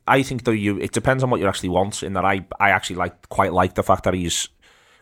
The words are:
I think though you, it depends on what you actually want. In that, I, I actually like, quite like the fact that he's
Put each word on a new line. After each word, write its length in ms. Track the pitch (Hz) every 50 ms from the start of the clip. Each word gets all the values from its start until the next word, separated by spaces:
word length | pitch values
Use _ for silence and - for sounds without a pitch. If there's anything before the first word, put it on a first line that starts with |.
| _ -
I 160 | 127 139 131
think 180 | 135 131 113
though 80 | - 120
you, 260 | 110 107 101 104 101 92
it 120 | - 95
depends 320 | - 117 101 135 131 131
on 80 | 131 127
what 80 | 120 82
you 80 | 92
actually 220 | 95 95 - - 92
want. 340 | 87 90 98 101 - -
In 120 | - 87 98
that, 100 | 92 87
I, 200 | 95 98 95 - - - -
I 120 | 101 101
actually 260 | 92 92 - - 90
like, 320 | 90 87 87 - _ _ -
quite 240 | - - 98 90
like 220 | 87 90 92 92 -
the 100 | 107 95
fact 180 | - 95 -
that 120 | - 98 90
he's 340 | 92 87 82 - - - - _ _ _ _ _ _ _ _ _ _